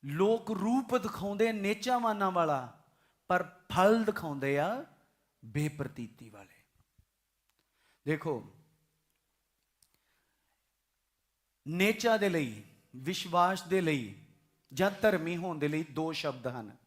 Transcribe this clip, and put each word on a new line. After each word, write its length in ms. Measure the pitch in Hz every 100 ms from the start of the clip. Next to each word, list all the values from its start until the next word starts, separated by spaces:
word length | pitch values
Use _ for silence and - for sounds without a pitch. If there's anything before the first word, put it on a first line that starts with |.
| 139
ਲੋਕ 460 | 147 196 226 226
ਰੂਪ 460 | 208 202 254 233 247
ਦਿਖਾਉਂਦੇ 540 | 208 - 202 202 226
ਨੇਚਾਵਾਨਾਂ 800 | 214 196 214 214 247 233 208 196
ਵਾਲਾ, 520 | 180 160 139 123 - _ _ _ _ _
ਪਰ 340 | 180 175 - _ -
ਫਲ 280 | 190 226
ਦਿਖਾਉਂਦੇ 560 | 220 - 165 139 139 143
ਆ 260 | 160 240 320 _ _ _ _ _ 113
ਬੇਪ੍ਰਤੀਤੀ 840 | 143 151 147 135 - 117 - 113
ਵਾਲੇ। 340 | 101 98 _ _ _ _ _ _ _ _ _ _ _ _ _ _ _ 139
ਦੇਖੋ, 480 | 156 160 127 101 - _ _ _ _ _ _ _ _ _ _ _ _ _ _ _ _ _ _ _ _ _ _ _ _ _ _ _ _ _ _ -
ਨੇਚਾ 500 | 170 196 214 233 220
ਦੇ 120 | 202
ਲਈ, 340 | 170 135 107 104 - _ 123
ਵਿਸ਼ਵਾਸ 680 | 131 185 - 175 175 190
ਦੇ 200 | 170 190
ਲਈ 340 | 165 147 110 104 - _ _ _ _
ਜਾਂ 180 | 131 190
ਧਰਮੀ 460 | 196 214 190 160 175
ਹੋਣ 220 | 180 160
ਦੇ 80 | 147
ਲਈ 160 | 156
ਦੋ 280 | 156 139 160
ਸ਼ਬਦ 360 | 156 151 131 123
ਹਨ। 300 | 123 107 113